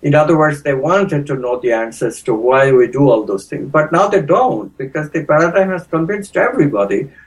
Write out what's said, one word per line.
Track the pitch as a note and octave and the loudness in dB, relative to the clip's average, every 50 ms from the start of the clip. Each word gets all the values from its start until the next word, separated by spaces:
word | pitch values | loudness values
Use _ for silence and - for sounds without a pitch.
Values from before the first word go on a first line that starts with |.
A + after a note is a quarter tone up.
| - | 0
in | D3 D3 | 2 4
other | D3+ D3+ F#3 E3+ D#3 | 4 4 4 4 2
words, | D#3 D3+ D3 C#3+ - | 2 0 0 -2 -4
they | D3 C#3 | -4 -2
wanted | C3 C3 D#3 F3+ G3 G3 - D#3 D3 C#3+ | -2 0 0 2 0 0 0 -2 -4 -4
to | C#3+ C#3 | -4 -6
know | B2+ B2 B2 B2 B2 | -6 -4 -4 -4 -2
the | B2 B2 A#2 | -2 -2 -2
answers | A2+ A2+ A#2 A2+ - B2 A2+ A2 - - | 0 -2 -6 -8 -6 -6 -6 -6 -6 -4
to | - A#2 | -4 -4
why | A2 A2+ B2 C3 C3+ C#3 C3+ | 0 2 2 4 4 4 4
we | C3+ B2+ B2 | 4 4 4
do | A2+ A#2+ C3+ C#3+ C3+ | 2 2 2 2 4
all | A#2+ A2 G#2+ | 4 2 0
those | G2+ G2+ G2 - - | -2 -6 -6 -6 -8
things. | - F#2+ - C#3 C#3+ | -10 -10 -10 -2 0
But | D#3 D3+ D3+ | 0 0 2
now | - E3+ G3 | 2 0 2
they | G3+ G3+ F#3+ D#3 | 2 2 0 2
don't, | C#3+ E3+ A3 B3+ B3+ - - G#2+ - _ _ | 2 2 2 2 0 -2 -4 -8 -12 _ _
because | C#3 C3+ - D#3 D3+ D3 | -12 -8 -8 -8 -8 -6
the | - E3 D#3 | -6 -6 -2
paradigm | - D3+ D3+ E3 E3+ F3 G3 F#3+ F#3+ | 0 2 2 2 2 2 0 0 0
has | F#3 F3+ E3+ _ | -2 -6 -6 _
convinced | - D#3+ E3 E3 G3+ G3+ G3+ - _ | -4 -4 -2 -2 -4 -6 -8 -6 _
everybody | F#3 F#3+ B3 - - D#3+ C#3+ A#2 G2+ G2+ G3+ G3+ G3 - C#3+ - - - | -2 -2 0 0 0 0 0 2 -2 -2 0 -2 -4 -4 -6 -12 -20 -20